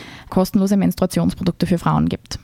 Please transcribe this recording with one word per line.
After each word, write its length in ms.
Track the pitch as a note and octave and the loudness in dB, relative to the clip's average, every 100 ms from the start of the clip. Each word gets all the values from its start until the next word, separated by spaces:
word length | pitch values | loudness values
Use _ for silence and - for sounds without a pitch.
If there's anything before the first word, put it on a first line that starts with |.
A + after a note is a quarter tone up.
| - - - | -18 -18 -4
kostenlose 460 | - F#3 G3 F#3+ G3+ | 0 2 2 2 2
Menstruationsprodukte 880 | F3+ - F#3 - E3+ - F3+ - E3 | 2 0 0 0 -2 -2 -4 -2 0
für 120 | E3+ | 0
Frauen 300 | - D3+ - | 0 0 0
gibt. 300 | - - - | -2 -8 -16